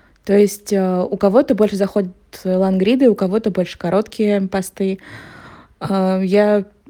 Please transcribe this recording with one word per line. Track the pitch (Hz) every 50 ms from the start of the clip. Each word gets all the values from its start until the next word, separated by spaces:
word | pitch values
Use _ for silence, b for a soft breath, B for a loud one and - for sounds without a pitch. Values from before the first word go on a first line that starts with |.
| b b b b -
То | - 196 202
есть, | 208 196 - - - -
э, | 208 196 190 185 185 180 180
у | - - 190
кого-то | - 196 190 247 277 - 254
больше | 190 214 202 208
заходят | 185 196 196 - 208 196 180 - _ _ _ - - -
лонгриды, | 185 185 185 190 190 190 190 190 202 254 262 277 240
у | 202
кого-то | - 196 185 190 220 220 214
больше | 180 190 180 - - -
короткие | - 170 175 196 226 - - - 220 208 208 202 190 185
посты. | 196 196 190 - - - 196 190 190 190 B B B B B B B B B B B B B B B -
Э, | - - 196 196 185 185 190 190 190
я | 185 190 202 208 208 208 208 196 - _ _ _ -